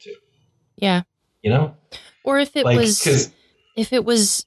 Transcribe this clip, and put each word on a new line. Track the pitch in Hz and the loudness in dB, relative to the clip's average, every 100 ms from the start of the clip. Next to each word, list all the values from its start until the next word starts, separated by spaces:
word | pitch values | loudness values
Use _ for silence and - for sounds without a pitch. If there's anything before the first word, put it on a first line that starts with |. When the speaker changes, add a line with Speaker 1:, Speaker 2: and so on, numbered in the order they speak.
Speaker 1:
to. | - - _ _ _ _ _ - | -20 -20 _ _ _ _ _ -6
Speaker 2:
Yeah. | 98 180 180 _ _ _ | -2 -2 -4 _ _ _
Speaker 1:
You | 107 | 0
know? | 127 151 - _ - - _ | 2 0 -4 _ -20 -20 _
Speaker 2:
Or | - 277 | -2 0
if | 285 302 | 0 0
it | 240 | 2
Speaker 1:
Like, | 120 | 2
Speaker 2:
was, | 226 202 | 2 0
Speaker 1:
'cause | 170 135 - - _ _ _ - | 0 0 -2 -10 _ _ _ -8
Speaker 2:
if | 220 | -2
it | 254 214 | -2 0
was | 233 202 - | 0 0 -2